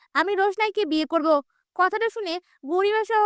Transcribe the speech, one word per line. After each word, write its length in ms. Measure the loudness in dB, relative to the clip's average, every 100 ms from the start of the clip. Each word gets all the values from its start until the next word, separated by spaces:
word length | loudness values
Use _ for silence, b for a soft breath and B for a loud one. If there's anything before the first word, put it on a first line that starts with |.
| _
আমি 180 | -2 0
রোশনাইকে 480 | 2 0 0 -2 -2 -2
বিয়ে 200 | -2 0
করব।" 220 | 0 2 2 0 _ _ 0
কথাটা 320 | 0 0 -4
শুনে 240 | -4 -6 -8 b b
গরিমা 380 | -4 0 2 0
সহ 180 | 0 2